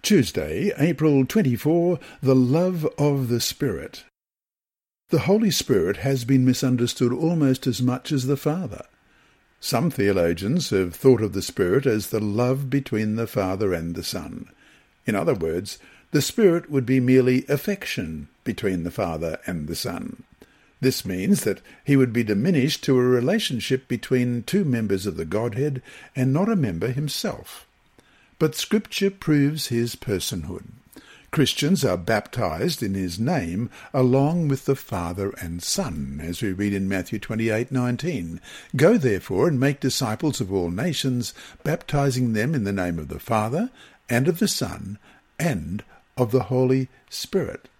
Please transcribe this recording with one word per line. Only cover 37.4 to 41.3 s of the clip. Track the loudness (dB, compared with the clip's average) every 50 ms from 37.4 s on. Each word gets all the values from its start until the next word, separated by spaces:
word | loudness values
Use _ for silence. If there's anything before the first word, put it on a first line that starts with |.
| 0 0 0 0 -2 -2
nineteen. | -2 -2 0 0 -2 -2 -4 -4 -4 -4 -6 -8 -10 -12 -14 -18 -20 -20 -16 -6 0
"Go | 4 6 6 6 6
therefore | 4 2 2 0 -2 -2 0 2 2
and | 2 2 2
make | 2 0 0 0
disciples | -2 -2 -2 0 -2 -2 -2 -2 -2 -2 -2 -2
of | -4 -2
all | -2 -2 0 0
nations, | -2 -2 -2 -2 -2 -2 -2 -2 -2 -2 -4 -6